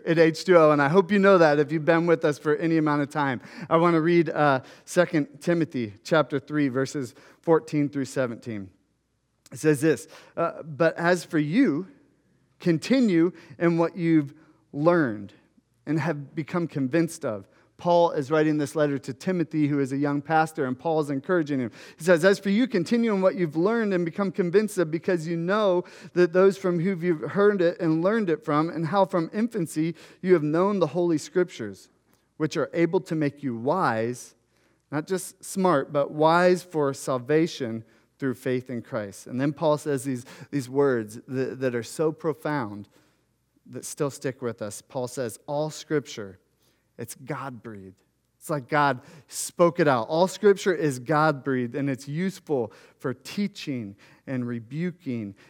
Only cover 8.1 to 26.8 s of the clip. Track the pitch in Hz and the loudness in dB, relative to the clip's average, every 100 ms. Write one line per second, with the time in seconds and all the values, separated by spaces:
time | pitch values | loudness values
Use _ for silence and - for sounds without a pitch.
8.1 | 143 127 - 123 104 92 _ _ _ _ | -4 -4 -6 -10 -12 -12 _ _ _ _
9.1 | _ _ _ _ 127 156 143 160 135 - | _ _ _ _ -2 0 2 2 0 -6
10.1 | - - - 170 - 160 139 165 - 170 | -20 -12 -4 -4 -6 -12 -2 0 0 0
11.1 | 180 - 160 151 214 247 143 190 - _ | 0 0 -2 0 2 2 0 -6 -16 _
12.1 | _ _ _ _ _ 175 160 - 269 226 | _ _ _ _ _ 0 0 2 2 4
13.1 | 165 175 - - - 170 165 165 - 165 | 4 2 -2 -14 -2 0 2 0 -2 2
14.1 | 156 139 - _ _ _ 143 156 175 135 | 2 2 -8 _ _ _ 0 2 4 2
15.1 | 107 98 - _ _ _ _ - 156 156 | -2 -10 -18 _ _ _ _ -4 -2 -2
16.1 | 147 139 165 139 180 170 147 131 165 165 | -4 -8 -10 -6 -6 -4 -4 -2 0 -2
17.1 | - 135 104 - _ _ - 175 175 170 | -4 -8 -8 -12 _ _ -6 0 4 2
18.1 | 160 131 156 156 151 139 160 147 135 - | 0 0 2 2 0 -2 0 0 -2 -8
19.1 | - 190 180 156 156 147 143 131 139 143 | -8 -4 -2 -2 0 0 0 -2 -2 -2
20.1 | 143 143 156 160 160 131 127 170 160 143 | -2 0 0 0 -2 -4 -4 -2 -2 -2
21.1 | 135 160 180 147 139 117 - - - 165 | -4 -2 -2 0 -2 -4 -8 -20 -4 2
22.1 | 170 190 196 202 202 254 196 160 233 233 | 4 6 4 2 0 2 0 0 0 0
23.1 | 196 190 185 165 156 185 233 208 185 165 | 2 2 0 -2 0 0 2 0 0 -2
24.1 | 196 196 - 175 190 214 185 160 160 - | -2 -2 -2 2 2 2 0 -2 -2 -2
25.1 | 180 160 170 170 208 202 180 - - 180 | -2 -2 -4 -2 0 2 0 -2 -12 -4
26.1 | 175 175 180 196 190 185 175 | 2 2 4 4 4 0 0